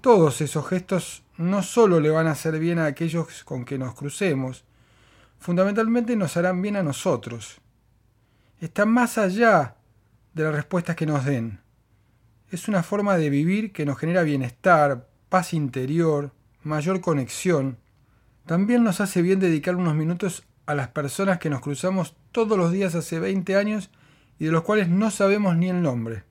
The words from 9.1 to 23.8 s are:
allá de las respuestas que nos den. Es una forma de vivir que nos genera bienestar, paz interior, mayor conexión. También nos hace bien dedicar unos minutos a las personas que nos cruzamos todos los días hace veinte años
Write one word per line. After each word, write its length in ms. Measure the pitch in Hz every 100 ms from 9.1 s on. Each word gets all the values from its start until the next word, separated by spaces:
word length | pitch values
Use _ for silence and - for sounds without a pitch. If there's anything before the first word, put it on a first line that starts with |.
| -
allá 560 | 196 196 233 185 127 - _ _ _ _ _
de 100 | 160
las 120 | 156 151
respuestas 400 | - 180 170 165
que 100 | 156
nos 180 | 147 135
den. 340 | 131 113 101 _ _ _ _ _ _ _ _ _
Es 180 | 175 -
una 140 | 196
forma 360 | 165 208 202 185
de 120 | 151
vivir 420 | 139 160 202 214
que 140 | - 147
nos 140 | 135
genera 240 | 160 180
bienestar, 840 | 160 143 123 - 185 165 147 123 - _ _
paz 240 | 185 170
interior, 760 | 165 139 131 131 160 165 147 143 _ _ _
mayor 360 | 151 156 151 190
conexión. 800 | 180 147 123 - 185 160 135 123 _ _ _ _ _ _ -
También 360 | 170 202 240
nos 180 | 226 175
hace 200 | 196 180
bien 180 | 175 190
dedicar 360 | 185 160 165 180
unos 180 | 175
minutos 520 | 151 160 175 190 - _ _ -
a 80 |
las 140 | 147 127
personas 500 | - 139 - 196 180
que 140 | 160
nos 100 | 139
cruzamos 540 | - 143 185 190 165 _ _
todos 260 | - 220 208
los 140 | 170
días 240 | 185 190 165
hace 240 | - 165
veinte 360 | 190 190 180 196
años 360 | 208 214